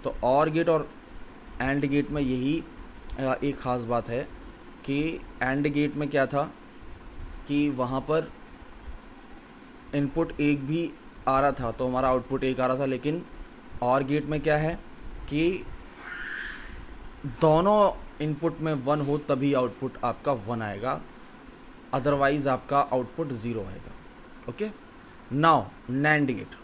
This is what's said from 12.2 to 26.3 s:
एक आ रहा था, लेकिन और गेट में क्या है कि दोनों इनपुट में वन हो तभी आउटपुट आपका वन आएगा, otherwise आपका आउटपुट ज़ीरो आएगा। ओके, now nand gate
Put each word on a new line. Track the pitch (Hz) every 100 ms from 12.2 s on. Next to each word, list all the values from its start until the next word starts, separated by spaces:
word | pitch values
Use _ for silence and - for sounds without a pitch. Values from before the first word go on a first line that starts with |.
| 127 135
एक | 131 131
आ | 127
रहा | 131
था, | 135
लेकिन | 127 143 165 - - - - - -
और | 123 131
गेट | 135 151 147
में | 151
क्या | 147 151
है | 160 170 - - - - -
कि | 147 165 190 - - - - - - - - - - - - - - - - 139 -
दोनों | 160 156 190 214 196 - - -
इनपुट | 151 143 165 147
में | 160
वन | 147 127 151
हो | 143 147
तभी | 147 135 139
आउटपुट | 139 123 - 131 -
आपका | 120 113 147
वन | 127 101 117
आएगा, | 107 98 120 151 - - - - - - - - - 135
otherwise | 135 143 139 147 139
आपका | 127 - 143
आउटपुट | - 127 120 - 156
ज़ीरो | 120 117 110
आएगा। | 98 98 - - - - - - -
ओके, | - 214 208 - - - - -
now | 131 165 147 95 - -
nand | 131 147 151
gate | 135